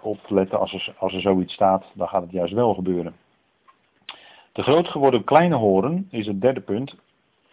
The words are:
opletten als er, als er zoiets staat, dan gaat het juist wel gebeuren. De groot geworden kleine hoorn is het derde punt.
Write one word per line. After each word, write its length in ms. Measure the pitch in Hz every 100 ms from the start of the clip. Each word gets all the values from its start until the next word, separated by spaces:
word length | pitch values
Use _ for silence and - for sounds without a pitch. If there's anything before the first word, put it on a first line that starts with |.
opletten 580 | 107 104 - 98 95 104
als 140 | 95
er, 220 | 95 - -
als 160 | 95
er 60 | 92
zoiets 340 | 98 95 90
staat, 300 | - 98 95 -
dan 160 | - 87
gaat 140 | 98
het 100 | 87
juist 220 | 92 85
wel 200 | 101 120
gebeuren. 400 | 95 92 87 85 - _ _ _ _ _ _ _ _ - - - - _
De 100 | -
groot 260 | 101 156 175
geworden 360 | 151 139 123
kleine 300 | - 147 175
hoorn 540 | 143 107 95 117 175 190
is 160 | 117 104
het 140 | 98
derde 200 | 123 135
punt. 360 | - 104 139 - _ _ _ _ _